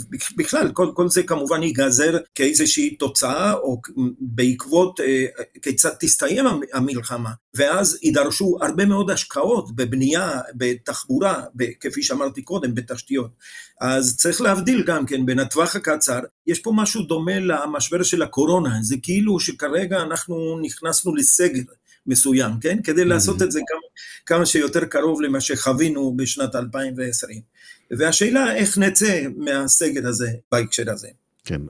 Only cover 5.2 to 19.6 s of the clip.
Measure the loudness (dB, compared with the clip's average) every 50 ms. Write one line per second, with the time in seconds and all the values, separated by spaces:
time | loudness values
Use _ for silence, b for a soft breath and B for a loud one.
5.2 | 0 -2 -4 -8 -14 -14 _ -8 -6 -2 0 2 2 0 0 0 0 0 2 2
6.2 | 2 2 2 2 2 2 2 0 -4 -4 -2 -2 -2 0 -2 -4 -6 -6 -6 -6
7.2 | -6 -8 -10 -12 _ _ -2 0 2 2 2 2 2 0 0 0 0 2 2 4
8.2 | 2 2 0 0 0 0 0 0 -2 -2 0 2 2 4 4 2 2 0 -2 -2
9.2 | -4 -4 -2 -2 0 2 2 0 -2 -4 -4 -4 -2 -2 0 0 2 2 2 0
10.2 | 0 -2 -4 -6 -8 -10 -6 -4 -2 -2 -2 -2 -4 -8 -8 -6 -4 -2 0 0
11.2 | 2 2 0 -2 -4 -8 -6 -4 -4 -4 -4 -6 -10 -8 -6 -4 -4 -2 -2 -2
12.2 | -4 -4 -6 -8 -8 -6 -6 -4 -4 -4 -4 -6 -6 -8 -10 -12 -8 -4 -4 -4
13.2 | -4 -6 -10 B B B B B B B B -6 -2 0 0 2 2 2 2 2
14.2 | 0 0 0 2 2 2 2 2 2 2 2 2 2 0 0 -2 -2 -2 -2 -2
15.2 | 0 0 0 0 0 0 0 0 0 0 -2 -2 -2 -2 0 0 0 0 -2 -2
16.2 | -6 -8 _ _ _ -2 -2 -2 0 0 2 2 2 2 0 -2 -2 -2 -2 -2
17.2 | 0 0 -2 0 0 0 0 0 -2 -4 -4 -4 -2 -2 0 0 0 0 0 0
18.2 | 0 0 0 2 4 4 4 4 2 2 0 0 0 -2 -2 -2 -2 0 0 2
19.2 | 2 2 2 2 0 -4 -4 -4